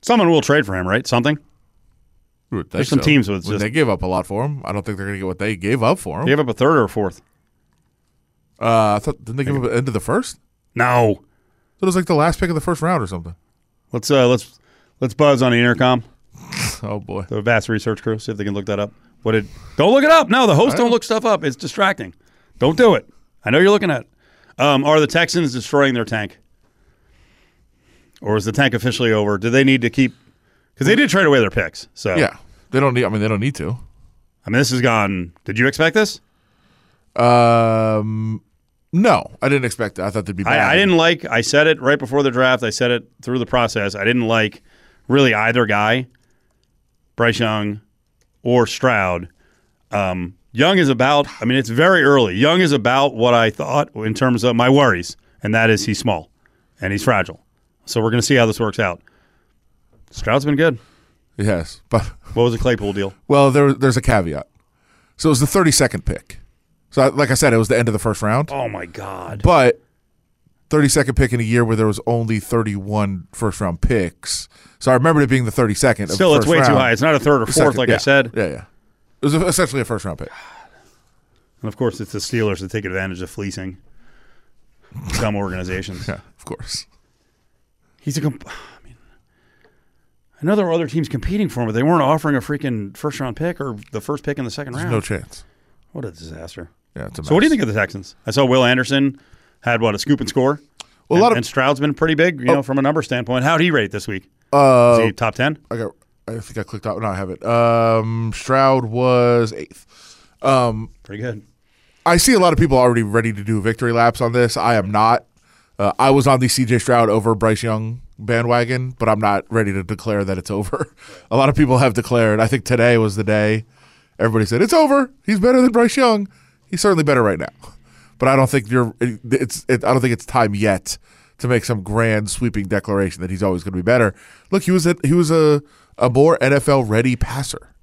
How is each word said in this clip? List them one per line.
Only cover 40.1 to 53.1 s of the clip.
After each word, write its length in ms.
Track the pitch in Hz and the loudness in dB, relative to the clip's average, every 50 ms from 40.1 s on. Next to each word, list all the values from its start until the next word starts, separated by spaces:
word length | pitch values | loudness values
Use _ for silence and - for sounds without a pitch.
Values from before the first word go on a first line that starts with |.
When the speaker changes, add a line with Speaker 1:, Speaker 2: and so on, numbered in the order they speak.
| 95 110 95 | -4 -6 -6
Speaker 2:
they'd 100 | 90 101 | -6 -8
be 80 | 87 98 | -6 -2
bad. 160 | 98 135 147 | -2 0 0
Speaker 1:
I, 140 | 123 127 147 | 2 2 2
I 20 | |
didn't 220 | 180 202 196 180 165 | 2 2 4 2 4
like, 280 | 160 165 175 170 - | 2 2 0 -2 -4
I 160 | - 117 113 | -4 -2 -2
said 260 | 110 - - 143 151 160 | -2 2 2 2 4 4
it 140 | 160 - | 2 2
right 160 | 127 131 147 143 | 2 0 0 0
before 240 | 139 117 127 143 | -2 -2 -2 0
the 100 | 143 135 | 0 0
draft. 320 | 120 123 131 127 127 123 123 | 2 2 2 2 2 2 -2
I 60 | 110 | -4
said 220 | 104 - 131 123 | -2 -2 0 0
it 180 | 120 117 - _ _ _ | 0 -2 -4 _ _ _
through 180 | - - 123 131 | -8 -6 -4 -4
the 60 | 117 | -4
process. 500 | - - 127 120 110 - 113 101 101 95 | -2 0 0 0 0 -2 -4 -4 -4 -4
I 80 | 104 98 | -2 -2
didn't 240 | 110 123 123 117 110 | 0 0 0 0 2
like 340 | 113 113 110 107 - - _ _ _ _ _ _ _ _ _ - | 2 2 0 0 -4 -10 _ _ _ _ _ _ _ _ _ 0
really 260 | 120 139 139 127 110 | 2 4 4 4 2
either 320 | 104 107 113 117 123 120 | 2 0 0 2 0 0
guy, 420 | 104 104 101 104 107 117 127 127 - _ _ _ _ _ _ _ _ _ _ _ _ _ _ _ _ _ _ _ _ _ | 0 0 0 2 0 0 -2 -2 -8 _ _ _ _ _ _ _ _ _ _ _ _ _ _ _ _ _ _ _ _ _
Bryce 240 | - 117 117 113 - | -2 0 0 0 0
Young 400 | 120 110 107 107 104 104 104 104 _ _ _ _ _ _ _ _ _ _ _ _ _ | -2 -2 -2 -2 -4 -6 -8 -10 _ _ _ _ _ _ _ _ _ _ _ _ _
or 240 | 117 120 123 117 - | 0 2 2 2 0
Stroud. 600 | - - - 131 120 107 95 92 90 87 87 85 _ _ _ _ _ _ _ _ _ _ _ _ | -2 -2 0 0 2 2 0 0 -2 -4 -8 -12 _ _ _ _ _ _ _ _ _ _ _ _
Um, 440 | - 101 98 92 90 90 90 87 95 _ _ _ | -4 -4 -4 -2 -4 -6 -8 -10 -12 _ _ _
Young 260 | - 110 135 170 196 185 | -2 0 2 2 4 2
is 120 | 170 135 | 2 2
about, 380 | 135 117 127 135 147 147 143 139 - - | 2 2 2 2 2 2 0 -2 -6 -6
I 40 | - | -4
mean, 120 | 120 127 135 | -2 0 0
it's 120 | 127 110 | -2 -2
very 340 | 117 120 156 180 190 175 143 | 0 2 2 4 4 4 4
early. 320 | 139 143 139 120 98 90 | 4 4 4 4 2 0
Young 240 | 98 123 147 165 180 | 0 2 2 4 2
is 100 | 185 160 139 | 2 2 2
about 400 | 135 101 120 127 135 139 143 | 0 0 2 2 2 2 0